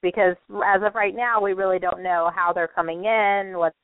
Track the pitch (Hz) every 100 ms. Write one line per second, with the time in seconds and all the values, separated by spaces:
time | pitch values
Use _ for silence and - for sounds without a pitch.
0 | 180 196 185 180 - 202 196 196 208 220
1 | 202 202 240 220 202 185 190 185 180 170
2 | 180 175 165 170 175 175 165 - 165 170
3 | 208 220 202 202 190 185 165 -